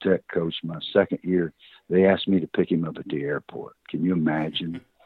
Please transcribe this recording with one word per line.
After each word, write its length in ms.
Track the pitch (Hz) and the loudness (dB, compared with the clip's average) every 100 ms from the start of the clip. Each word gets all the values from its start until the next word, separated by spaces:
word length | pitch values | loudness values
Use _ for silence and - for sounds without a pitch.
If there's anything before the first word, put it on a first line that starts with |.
Tech 260 | 95 90 - | 0 0 0
coach. 280 | 87 82 - | -4 -2 -4
My 160 | 82 80 - | -8 -10 0
second 280 | 101 95 92 | 2 2 0
year, 300 | 87 90 80 - - - - | -2 0 -2 -6 -20 -16 0
they 160 | 90 95 | 4 6
asked 220 | 95 - | 4 2
me 120 | 95 | 0
to 80 | 78 | 0
pick 240 | - 87 | 0 0
him 120 | 82 | 0
up 140 | 80 73 | -2 -6
at 100 | - | -6
the 160 | 73 | -4
airport. 520 | 71 71 - - 71 _ - | -4 -6 -8 -14 -14 _ -10
Can 140 | 76 | -2
you 100 | 85 | 0
imagine? 680 | 90 78 78 78 - 85 85 - | 2 2 0 -4 -6 -8 -10 -14
<laughs> 60 | _ | _